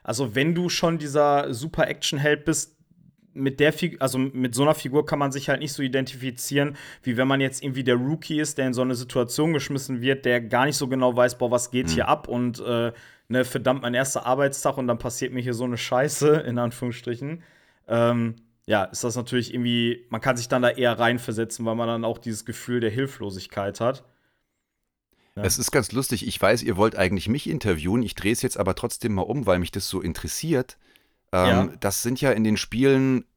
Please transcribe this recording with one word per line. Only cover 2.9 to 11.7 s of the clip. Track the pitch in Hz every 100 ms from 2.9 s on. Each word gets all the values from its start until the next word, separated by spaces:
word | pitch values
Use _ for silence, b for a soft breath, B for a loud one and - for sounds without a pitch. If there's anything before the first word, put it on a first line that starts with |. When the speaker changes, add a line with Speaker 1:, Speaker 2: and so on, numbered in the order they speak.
| _ _ _ _
Speaker 1:
mit | - 135 135
der | 147
Fig-, | 156 175 -
also | 135 131
mit | 131 131 127
so | 120
einer | 143 156
Figur | 127 139 151
kann | 151
man | 139
sich | 135 139
halt | 135
nicht | 147
so | -
identifizieren, | 135 135 131 127 131 120 - 139 143 143 B B
wie | 127 117
wenn | 131
man | 139
jetzt | 135 131
irgendwie | 143 127
der | 127 123
Rookie | 131 156 - 151
ist, | 151 -
der | 131
in |
so | 123
eine | 127
Situation | 123 123 135 120 - 160
geschmissen | 151 - 139 135 127
wird, | 127 131
der | 123 120
gar | 113 123 139
nicht | 131
so | 135
genau | 131 127 120
weiß, | 123 127
"Boah, | 123
was | 123 -